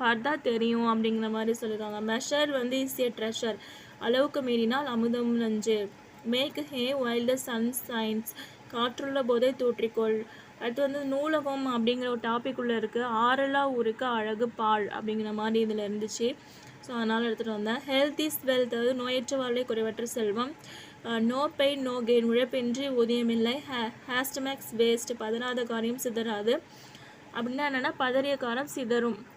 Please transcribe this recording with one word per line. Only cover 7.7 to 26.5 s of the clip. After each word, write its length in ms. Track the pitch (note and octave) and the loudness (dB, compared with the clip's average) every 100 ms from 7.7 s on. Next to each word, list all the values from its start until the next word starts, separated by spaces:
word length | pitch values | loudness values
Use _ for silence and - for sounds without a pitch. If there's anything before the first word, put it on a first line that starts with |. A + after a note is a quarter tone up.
| B3+ - | -2 -4
shines. 360 | A#3 A3 A3 A3+ - - - - | -2 -2 -2 -4 -12 -16 -18 -8
காற்றுள்ள 540 | A#3+ B3 A#3+ C#4 C#4 | -2 -2 -2 -2 0
போதே 280 | B3 A#3+ B3+ | 2 4 4
தூற்றிக்கொள். 760 | B3+ B3 A3+ A3+ A3+ A3 A3 A3 - - - | 4 0 2 0 2 2 0 -2 -14 -20 -6
அடுத்து 220 | A3+ A#3+ | -4 0
வந்து, 220 | C#4 C#4+ | 0 0
நூலகம் 600 | C#4 C4+ D4+ D#4 C#4 C#4 C4+ | -2 0 2 0 0 -2 0
அப்படிங்கிற 420 | A#3+ A3+ B3 B3 | 2 2 0 0
ஒரு 100 | A#3+ | -2
டாபிக் 340 | A#3 A#3 C4+ B3+ | 0 0 -2 -2
உள்ள 200 | A#3+ A3+ | 0 0
இருக்கு. 280 | G#3+ A#3 | 0 -2
ஆறலா 720 | B3 A3 A#3+ C4 C#4 C#4 C#4 | 0 2 4 4 2 2 2
ஊருக்கு 320 | B3 A3+ A3 B3+ | 2 0 0 0
அழகு 420 | A#3 G#3+ G#3+ A#3+ | 0 0 0 -2
பாழ் 420 | A#3 A3 G#3+ G3+ - | 0 2 2 0 -4
அப்படிங்கிற 340 | A3 A3 G#3+ | -4 -2 -2
மாதிரி 400 | G#3+ A3 A3+ A3 | -2 0 2 2
இதுல 40 | G#3+ | 0
இருந்துச்சு. 560 | G#3 G#3 G#3+ - A#3 C#4+ - - - - | -2 -4 -4 -2 -2 -2 -10 -20 -20 -18
So, 160 | - A#3+ | -8 -2
அதனால 280 | A3 A3+ | 0 2
எடுத்துட்டு 380 | A#3 A3 A3+ G#3+ | 0 -2 -4 -2
வந்தேன். 120 | G#3 | -2
Health 420 | B3 C#4 C4+ D4 C#4+ | -2 0 2 2 2
is 140 | D4+ D4+ C4 | -2 -2 2
wealth. 180 | B3+ | 2
அதாவது, 300 | B3 A#3 A#3+ | 2 2 0
நோயற்ற 420 | B3+ B3 B3+ B3+ C4+ | 0 0 -2 0 -2
வாழ்வே 280 | B3 A#3+ | 0 0
குறைவற்ற 380 | B3+ A3 A3 A3 | 0 -2 -2 -2
செல்வம். 500 | A#3 B3 G#3+ G#3 B3+ D#4+ - - - - A#3 | -4 -2 0 0 -2 -6 -16 -18 -18 -12 -4
ஆ, 40 | |
no 400 | A#3 A3+ B3+ D4+ - | 2 2 2 0 2
pain, 300 | C#4 C#4+ B3+ | 2 2 -2
no 120 | B3 A#3 | 0 4
gain. 180 | A#3+ | 4
உழைப்பின்றி 640 | A#3 A#3 B3+ C4 A#3+ A#3+ C#4 | 6 4 4 2 0 0 0
ஊதியமில்லை. 640 | B3+ A3+ A#3+ A#3 A#3 A3+ | 2 4 4 4 4 2
Ha-, 400 | C#4 D4 B3+ A3+ - - | 0 -4 -4 -4 -6 -4
haste 340 | B3+ C4 C#4+ | -2 -2 -2
makes 340 | C4+ C4+ - A3+ | -4 -6 -4 2
waste. 440 | A#3 A#3 - A#3+ | 4 2 0 -4
பதறாத 440 | A3 A#3 B3 B3 | -4 -2 -2 -2
காரியம் 340 | A#3 A3+ A3+ B3+ | -2 -2 -2 -2
சிதறாது. 580 | B3+ A3 A3+ G#3 G#3 | -2 -2 -2 0 2